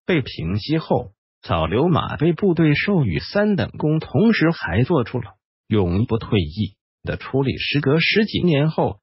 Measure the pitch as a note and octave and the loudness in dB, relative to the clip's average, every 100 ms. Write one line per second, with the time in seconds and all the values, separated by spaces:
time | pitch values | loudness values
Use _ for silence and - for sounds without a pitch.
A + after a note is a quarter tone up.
0 | - E3+ - - D#2+ G2+ - D#3+ - C#3+ | -2 -2 -2 -6 -4 -4 -2 -4 0 -2
1 | - - _ _ - E2+ D#2+ G#2 E3+ B2+ | -2 -14 _ _ -4 -2 0 0 2 0
2 | - - D#3+ D#3+ G3+ E3+ D#3 C#3+ - G3 | -2 -2 0 2 0 2 2 2 0 0
3 | A#2+ G#2+ - G3+ G#3 F#3+ G#2 - D#3 D#3 | 0 -2 -2 -2 0 0 -2 -2 0 0
4 | - C3+ A3+ G#3+ D#3 E3 D3+ D#3+ B2+ E3 | 0 2 4 4 2 0 -2 0 2 2
5 | A2+ B2 - - _ _ _ A2 F2+ F2+ | 0 -6 -8 -16 _ _ _ 0 2 2
6 | B2+ A2+ - G#2+ D#2 F2 G2 - _ _ | 0 -2 0 0 0 -2 -6 -6 _ _
7 | D2+ D2+ - C3+ C3 - - D3 C3+ D#3 | -8 -8 -4 -2 -2 -2 -2 -2 2 2
8 | E3 G3+ A3+ - F3+ C#3 D#3 E3+ C3+ - | 2 0 0 0 2 2 2 0 -2 -4